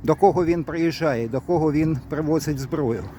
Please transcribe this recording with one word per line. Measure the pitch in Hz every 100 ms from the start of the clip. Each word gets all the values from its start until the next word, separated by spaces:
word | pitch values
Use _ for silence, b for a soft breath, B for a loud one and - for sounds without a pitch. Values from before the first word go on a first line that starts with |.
до | 123
кого | 156 196 165
він | 165 170
приїжджає, | 151 165 165 147 160 120 117
до | 127
кого | - 175 156
він | 147 160 143 -
привозить | 147 156 156 147 139
зброю. | 131 160 131 110 95